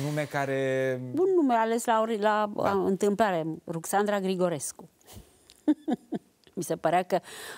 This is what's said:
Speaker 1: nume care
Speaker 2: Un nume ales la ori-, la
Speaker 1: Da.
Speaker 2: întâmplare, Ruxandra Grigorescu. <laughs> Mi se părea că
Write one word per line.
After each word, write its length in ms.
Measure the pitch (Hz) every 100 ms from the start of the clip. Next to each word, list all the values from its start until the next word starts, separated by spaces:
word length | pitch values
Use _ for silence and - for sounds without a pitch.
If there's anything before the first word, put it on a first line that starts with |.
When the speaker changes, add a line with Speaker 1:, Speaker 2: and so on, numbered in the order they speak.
| 143
Speaker 1:
nume 180 | 151
care 760 | 143 147 139 135 135 131 131 131 127
Speaker 2:
Un 140 | 277 381 359
nume 180 | 277
ales 300 | 233 226 233
la 160 | - 220
ori-, 180 | 220 220
la 320 | 208 214 208 208
Speaker 1:
Da. 140 | -
Speaker 2:
întâmplare, 760 | 196 180 190 208 202 214 175 160 156 -
Ruxandra 540 | 165 - 196 208 202
Grigorescu. 680 | 190 185 180 151 - - - _ - - - _ - -
<laughs> 880 | - 302 - 247 - - - _ _
Mi 80 | -
se 140 | 165 165
părea 260 | 160 175
că 180 | 190 180 - - -